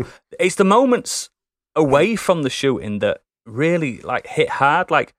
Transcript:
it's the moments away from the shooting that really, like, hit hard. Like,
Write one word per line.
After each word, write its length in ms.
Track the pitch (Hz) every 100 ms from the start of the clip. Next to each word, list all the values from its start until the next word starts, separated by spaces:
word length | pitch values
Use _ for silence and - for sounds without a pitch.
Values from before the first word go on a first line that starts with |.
| - - - -
it's 160 | 180 -
the 80 |
moments 680 | 190 220 269 240 - - - _ _ _ _ 151
away 400 | 151 139 196 220
from 280 | - 175
the 60 | 135
shooting 500 | - 139 120 107 104
that 220 | 101 - _ _ 117
really, 520 | 113 160 175 151 107
like, 260 | - 123 -
hit 220 | - 120
hard. 400 | - 139 160 180
Like, 240 | 151 -